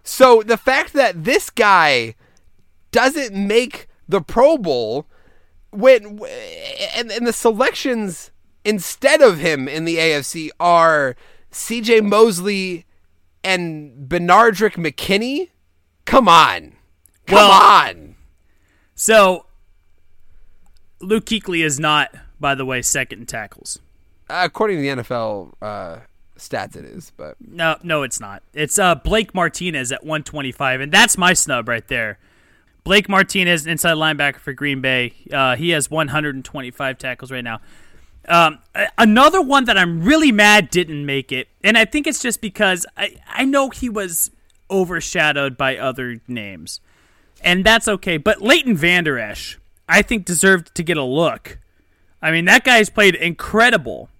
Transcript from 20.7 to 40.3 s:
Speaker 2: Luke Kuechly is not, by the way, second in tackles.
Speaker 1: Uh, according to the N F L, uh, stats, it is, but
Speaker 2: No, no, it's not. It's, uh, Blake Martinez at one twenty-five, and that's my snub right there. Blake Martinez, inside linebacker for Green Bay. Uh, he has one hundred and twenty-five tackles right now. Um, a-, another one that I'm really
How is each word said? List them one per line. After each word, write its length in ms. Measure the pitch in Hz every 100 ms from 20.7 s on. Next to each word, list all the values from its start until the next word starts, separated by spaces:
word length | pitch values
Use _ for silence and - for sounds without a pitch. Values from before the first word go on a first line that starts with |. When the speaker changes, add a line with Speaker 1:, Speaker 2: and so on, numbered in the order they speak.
| - - _
Speaker 2:
Luke 260 | 185 220 -
Kuechly 380 | 220 196 170
is 140 | 156 139
not, 320 | 156 151 139 - - -
by 140 | 147
the 100 | 135
way, 180 | 131 127
second 380 | 117 139 127 98
in 60 | 117
tackles. 540 | 117 104 - - - _ _ _ _ -
Speaker 1:
Uh, 140 | 170
according 340 | 180 - 220 185
to 40 |
the 80 | 139
N 80 | 135
F 120 | 110
L, 440 | 123 113 101 76 -
uh, 360 | 107 104 90 82 - _ _ -
stats, 380 | - 120 98 -
it 80 |
is, 280 | 67 55 - -
but 200 | 76 -
Speaker 2:
No, 360 | - 170 165 156
no, 200 | 175 156
it's 180 | 131 -
not. 220 | 104 98 _
It's, 260 | - 151 -
uh, 180 | 185 151
Blake 380 | - 214 220
Martinez 580 | 185 170 - 180 151 123
at 120 | 135
one 200 | 156 156
twenty-five, 560 | 147 147 135 - 139 131
and 100 | 139
that's 240 | 190 226 -
my 160 | 180
snub 360 | 185 - 127 117
right 180 | 117 -
there. 300 | 127 110 101 _ _ _ _ _ _ -
Blake 180 | 202 202
Martinez, 600 | 196 190 196 175 170 151
inside 300 | 160 175 156
linebacker 420 | 156 147 143 135
for 160 | -
Green 260 | 127 143 135
Bay. 320 | 131 127 120 - -
Uh, 260 | 143 131 123
he 120 | 165
has 200 | 160 139
one 180 | 156 151
hundred 280 | 147 147 135
and 60 |
twenty-five 540 | - 147 123 - 135 131
tackles 340 | 131 123 127
right 140 | 131
now. 160 | 120 113 - - - - - _ -
Um, 340 | 170 165 151 _
a-, 140 | - - -
another 460 | 226 214 294 381
one 240 | 277 277 240
that 100 | 196
I'm 260 | 175 165
really 300 | 175 320 311